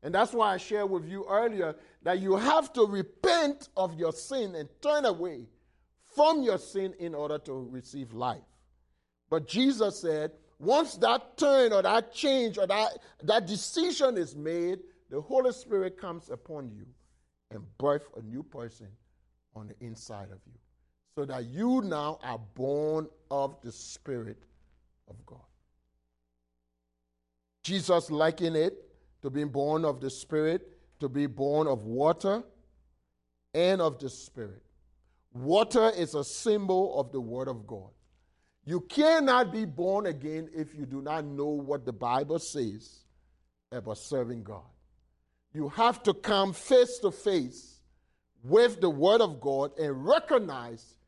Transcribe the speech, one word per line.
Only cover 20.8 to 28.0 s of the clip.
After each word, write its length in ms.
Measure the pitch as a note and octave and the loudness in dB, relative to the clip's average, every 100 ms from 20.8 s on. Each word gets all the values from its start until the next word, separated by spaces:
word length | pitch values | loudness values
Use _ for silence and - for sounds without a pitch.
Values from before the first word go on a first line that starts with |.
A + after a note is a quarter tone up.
| _ _ _ - | _ _ _ -8
so 80 | |
that 220 | C#3 B2+ A#2 | -6 -6 -8
you 340 | C3+ A#3 B3+ | -2 0 2
now 360 | G3+ D#3 D3 D#3 | 0 -4 -4 -8
are 160 | B2 A#2 A2 | -10 -10 -12
born 540 | - C3 C#3+ D3+ D#3 D#3 _ _ | -8 -4 -2 0 -2 -4 _ _
of 300 | C#3 C#3 C#3 | -4 -4 -6
the 100 | A#2+ | -18
Spirit 720 | - - - - B2+ A2 G#2+ _ _ _ _ _ _ _ | -16 -18 -18 -10 -10 -10 -14 _ _ _ _ _ _ _
of 80 | A2 - | -20 -20
God. 120 | B2 _ _ _ _ _ _ _ _ _ _ _ _ _ _ _ _ _ _ _ _ _ _ | -20 _ _ _ _ _ _ _ _ _ _ _ _ _ _ _ _ _ _ _ _ _ _
Jesus 460 | - G3 F3 F3 | -6 -4 2 2